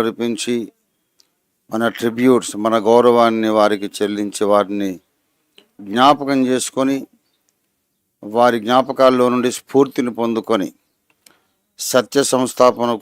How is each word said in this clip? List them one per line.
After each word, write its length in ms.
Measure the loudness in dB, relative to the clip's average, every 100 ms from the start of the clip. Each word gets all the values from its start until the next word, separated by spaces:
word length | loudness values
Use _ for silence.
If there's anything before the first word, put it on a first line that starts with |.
అర్పించి, 560 | 0 -4 -6 -6 -6 -8 -8 _ _ _ _ _ _ _ _ _ _
మన 120 | -4 -4 -4
ట్రిబ్యూట్స్, 540 | -6 0 2 2 0 -6 -2
మన 100 | 0 4
గౌరవాన్ని 600 | 4 4 4 2 0 0 2
వారికి 280 | 2 0 -6 -6
చెల్లించి, 460 | -4 -4 -6 -4 2
వారిని 380 | 2 2 -4 -6 -10 _ _ _ _ _ _ _ -20 -6
జ్ఞాపకం 500 | 2 2 2 0 -2 0
చేసుకొని, 500 | -2 -4 -4 -4 -4 -10 _ _ _ _ _ _ _ _ _ _ _ -4 2
వారి 200 | 2 2 0
జ్ఞాపకాల్లో 600 | 0 0 2 2 4 2
నుండి 160 | 0 -2 -6
స్ఫూర్తిని 540 | -2 0 0 -2 -6 -4
పొందుకొని, 520 | -4 -4 -2 -4 -4 -12 _ _ _ _ _ _ _ _ _ -14 -2
సత్య 280 | -2 0 -2 0
సంస్థాపన 600 | 0 -2 2 2 2 -2 -2